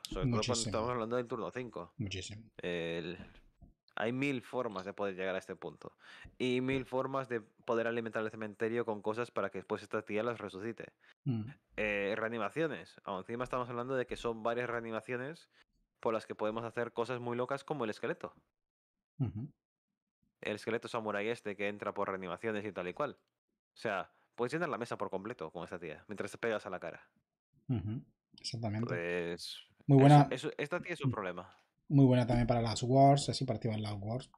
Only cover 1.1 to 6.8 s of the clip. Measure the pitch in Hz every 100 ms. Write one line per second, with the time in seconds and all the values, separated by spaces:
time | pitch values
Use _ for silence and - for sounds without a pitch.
1.1 | 123 117 120 90 120 123 85 87 - 101
2.1 | 92 - 104 113 - 90 87 82 82 85
3.1 | 90 - - - - - - _ - 110
4.1 | 131 143 131 - 123 120 92 92 98 101
5.1 | 90 95 92 - 90 85 76 - - -
6.1 | - - - 127 127 127 135